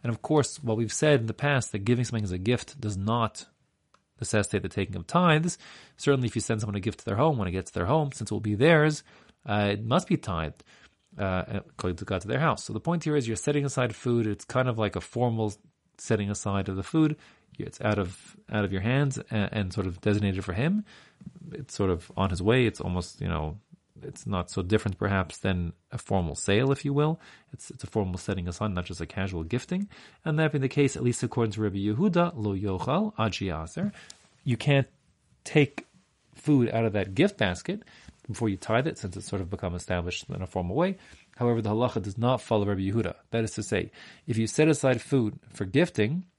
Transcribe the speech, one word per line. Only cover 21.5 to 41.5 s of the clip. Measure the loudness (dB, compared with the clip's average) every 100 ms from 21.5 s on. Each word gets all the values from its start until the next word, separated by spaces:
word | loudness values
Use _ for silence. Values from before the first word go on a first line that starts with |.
It's | -14 -12 -2
sort | 0
of | 0 -2 -2
on | 0
his | 2
way. | 2 4 2
It's | 0
almost, | -4 -2 -4 -6
you | -4
know, | -2 -4 -8 _ -20 _ -16
it's | -16 -12 -4
not | -4 -2
so | -4
different | 2 2 2 -2
perhaps | 0 0 -2 -4
than | -2 0 -2 -6 _
a | -12
formal | -2 0 0
sale, | -2 2 4 4
if | 2
you | 0
will. | 2 2 0 -8 -20 _
It's, | -20 -18
it's | -14
a | -4
formal | -2 0 -2
setting | -4 -4 -4
aside, | -4 -2
not | -2 -6
just | -8
a | -8
casual | -4 -4 -4
gifting. | -4 -4 -2 -4 -4 -10 -20 _ -2
And | 0
that | 2
being | 2
the | 0
case, | 2 2 2
at |
least | 0 0
according | -2 0 0
to | 0
Rabbi | -2 0
Yehuda, | -2 2 2 4 2 0
lo | -2 -2
yochal | -2 -2 0 0 0 0
ad | -2
sheyaser, | -2 -4 -4 -6 -4 -6 -6 -20 -20 _ _
you | -2 0
can't | 4 4 2 _ _ _ _ _
take | 2 4 4 0 -18 _ _ _ _
food | -8 2 4 4
out | 2 0
of |
that | 0 -2
gift | 2 2 2
basket | 0 0 -6 -8 -10 -20 -20 _ -12
before | -2 -2
you | -2
tithe | 0 0 0
it, | -6
since | -10 -10
it's | -6
sort | -6
of | -4
become | -6 -4 -6
established | -2 -2 -2 -8 -8
in | -8
a | -6
formal | -4 -2 0
way. | 0 -2 -14 -20 _ -2
However, | 0